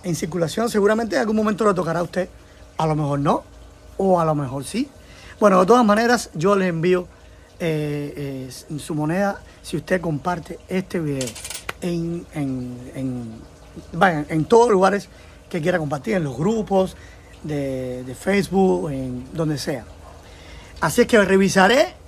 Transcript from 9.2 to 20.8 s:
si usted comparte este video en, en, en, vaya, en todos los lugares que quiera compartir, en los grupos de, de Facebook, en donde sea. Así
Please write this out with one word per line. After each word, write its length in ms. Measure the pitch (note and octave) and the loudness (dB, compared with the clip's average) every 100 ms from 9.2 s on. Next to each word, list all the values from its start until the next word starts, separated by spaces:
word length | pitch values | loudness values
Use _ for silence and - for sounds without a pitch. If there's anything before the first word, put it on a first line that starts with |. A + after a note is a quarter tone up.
| G3+ G3+ - - | -2 -4 -14 -20
si 120 | - D3 | -8 -8
usted 240 | - F3+ | -4 -4
comparte 580 | F3 D3 F3+ F3 - E3 - | -2 -4 -4 -6 -8 -16 -6
este 320 | F#3+ F#3+ F#3 | -6 -4 -6
video 280 | D3+ C#3 B2 A2+ - - - - | -4 -4 -6 -8 -14 -14 -14 -8
en, 460 | F3+ E3+ E3 E3+ - D#3 | -6 -4 -4 -6 -8 -8
en, 560 | C#3 B2+ B2 B2 B2+ | -6 -6 -8 -12 -14
en, 400 | C#3 C3 B2 A2+ A2 - - - - - | -8 -6 -6 -10 -14 -20 -20 -20 -20 -12
vaya, 300 | E3 F#3+ D#3 D3+ | 2 2 2 -2
en 160 | E3 D3+ | -2 4
todos 200 | A#3 A#3+ | 6 6
los 80 | |
lugares 360 | G3 F#3+ G3 - - - - - | 4 4 2 -6 -20 -20 -20 -10
que 120 | F3+ | -4
quiera 160 | D#3 F3 | -2 -2
compartir, 340 | D3+ C#3+ A3 | -2 -6 -2
en 100 | G3 | -2
los 140 | D3 B2 | -2 -2
grupos 580 | F3 A3+ - F#3+ F#3 - - - - - | -2 -2 0 0 0 -6 -20 -20 -20 -14
de, 600 | C#3+ D3 C3+ C3 B2+ B2+ | -8 -4 -4 -6 -6 -8
de 100 | B2+ | -12
Facebook, 800 | B2 - G3+ D3 F#3 F#3 F3+ E3 | -8 0 0 2 2 2 2 -2
en 340 | C3+ C3 B2+ B2+ | -6 -6 -8 -10
donde 240 | E3 D#3 C#3+ | -4 -4 -4
sea. 260 | - C3 - - - - - - - - - | -6 -8 -10 -20 -20 -20 -20 -20 -20 -20 -20
Así 220 | - | -4